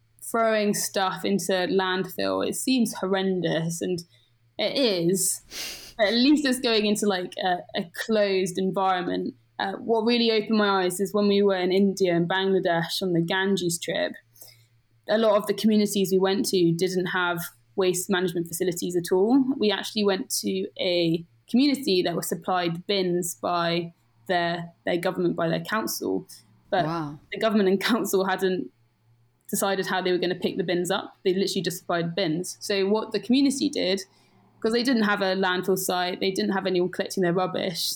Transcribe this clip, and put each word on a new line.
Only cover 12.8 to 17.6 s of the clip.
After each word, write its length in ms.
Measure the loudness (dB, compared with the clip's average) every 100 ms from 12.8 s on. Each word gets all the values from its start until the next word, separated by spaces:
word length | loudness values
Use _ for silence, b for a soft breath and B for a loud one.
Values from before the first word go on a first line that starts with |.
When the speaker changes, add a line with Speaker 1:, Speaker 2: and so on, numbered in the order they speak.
| -2 -4
Speaker 1:
on 100 | -2
the 80 | 0
Ganges 580 | 0 0 0 0 0 -4
trip, 340 | 0 0 0 -2 _ -20 B B B B _ _ 0
a 100 | 4
lot 180 | 6 4
of 100 | 2
the 80 |
communities 560 | 2 4 4 4 2 2
we 80 | 4
went 280 | 4 2 0
to 260 | 4 4
didn't 340 | 4 0 0 -2
have 340 | 0 -2 -2 -6 -14